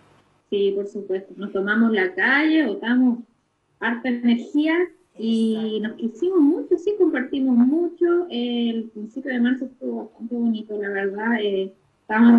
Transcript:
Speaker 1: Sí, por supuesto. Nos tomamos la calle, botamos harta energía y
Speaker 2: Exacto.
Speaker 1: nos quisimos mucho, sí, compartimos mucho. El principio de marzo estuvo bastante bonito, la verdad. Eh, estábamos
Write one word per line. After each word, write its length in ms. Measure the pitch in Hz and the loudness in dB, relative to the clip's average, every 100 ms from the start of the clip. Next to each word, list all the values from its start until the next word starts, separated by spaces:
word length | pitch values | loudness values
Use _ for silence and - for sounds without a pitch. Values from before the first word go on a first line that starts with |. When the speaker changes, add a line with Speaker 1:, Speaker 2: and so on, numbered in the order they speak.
| _ _ _ _ _ | _ _ _ _ _
Speaker 1:
Sí, 220 | 202 196 196 | -2 0 -2
por 120 | 202 | -6
supuesto. 460 | 208 190 190 - 180 | -10 -6 -6 -6 -12
Nos 140 | 202 | -8
tomamos 400 | 196 196 226 226 | -4 0 2 2
la 220 | 208 185 | 2 0
calle, 520 | 190 226 277 311 320 254 | 0 0 2 2 2 0
botamos 520 | 196 233 247 254 233 - _ _ _ _ _ | -2 0 2 2 0 -8 _ _ _ _ _
harta 280 | 220 240 262 | -6 -4 -4
energía 680 | 240 240 233 - 294 311 339 359 - _ - | 0 2 0 0 -2 0 0 -2 -6 _ -8
y 380 | 226 226 220 220 220 214 | -2 0 0 0 -4 -4
Speaker 2:
Exacto. 100 | 220 | -6
Speaker 1:
nos 100 | - | -6
quisimos 420 | 226 - 359 370 | -8 -2 0 4
mucho, 380 | 285 320 - 349 | 4 2 0 -2
sí, 160 | 415 415 | 0 2
compartimos 580 | 320 277 254 277 262 233 | 0 0 -4 -2 2 4
mucho. 680 | 254 320 339 - 349 349 - | 4 2 -2 0 2 2 0
El 540 | 240 240 240 233 226 214 | -4 -2 -2 -2 -4 -8
principio 380 | 208 214 269 277 | -12 -12 -10 -6
de 80 | 247 | 0
marzo 260 | 240 262 254 | 0 0 -6
estuvo 400 | - 254 233 208 | -8 -8 -8 -10
bastante 300 | - 226 240 | -14 -8 -2
bonito, 420 | 233 214 208 208 | -2 -2 -6 -6
la 100 | 202 | -4
verdad. 480 | 196 196 202 226 226 | -2 -4 -4 -2 0
Eh, 320 | 208 196 190 - _ _ | 0 -2 -4 -10 _ _
estábamos 320 | - 214 233 | -4 6 8